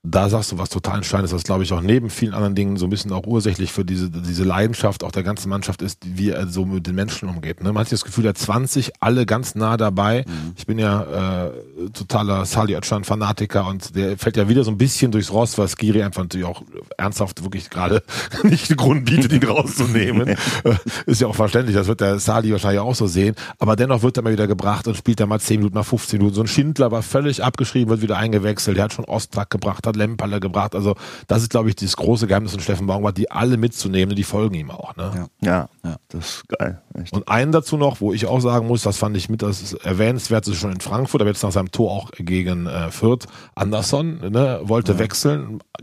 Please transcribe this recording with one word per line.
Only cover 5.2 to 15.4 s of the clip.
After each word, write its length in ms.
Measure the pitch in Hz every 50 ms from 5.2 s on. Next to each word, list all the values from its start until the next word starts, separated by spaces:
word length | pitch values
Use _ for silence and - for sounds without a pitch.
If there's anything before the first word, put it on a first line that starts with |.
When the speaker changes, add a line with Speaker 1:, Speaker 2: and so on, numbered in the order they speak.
| 90
Speaker 1:
ganzen 240 | 95 104 98 -
Mannschaft 340 | 98 98 101 92 - 101 -
ist, 180 | 90 98 - _ -
wie 260 | 90 92 92 101 104
er 160 | - 71 98
so 180 | 90 87 95 95
mit 220 | 95 95 92 82
den 80 | 85 90
Menschen 340 | 95 101 107 - - - 95
umgeht, 340 | 87 85 76 78 82 - 87
ne? 80 | 98
Man 140 | 104 107 110
hat 60 | -
das 120 | 120 104 -
Gefühl, 220 | - 95 - 110
er 40 | 107
hat 80 | 95
zwanzig, 540 | - - - 104 120 131 127 - 143 123 - - _
alle 260 | - 113 123 127 120
ganz 300 | 98 107 117 131 - -
nah 220 | 107 113 110 113
dabei. 480 | 110 113 104 95 95 101 104 113 123 135
Speaker 2:
Mhm. 260 | - 85 78 78 82 90
Speaker 1:
Ich 80 | - -
bin 120 | - 113
ja, 680 | 110 110 104 101 104 92 71 73 95 95 95 92 90 90
äh, 60 | 76 60 62 55 65 69 78 87 98 110
totaler 520 | - 101 - - 104 107 101 101 95 95
Salih 300 | 87 - 117 110 101 95
Özcan-Fanatiker 920 | 85 101 - 113 104 98 - 104 107 107 101 104 - 107 101 - 101 98
und 300 | 95 95 95 - - 80
der 220 | 95 98 95 101
fällt 180 | 95 - 120 -
ja 140 | 113 101 101
wieder 160 | 117 135 123
so 60 | 110
ein 60 | 107
bisschen 360 | 101 123 139 - - 131 123 107
durchs 180 | 110 98 -
Rost, 260 | 98 110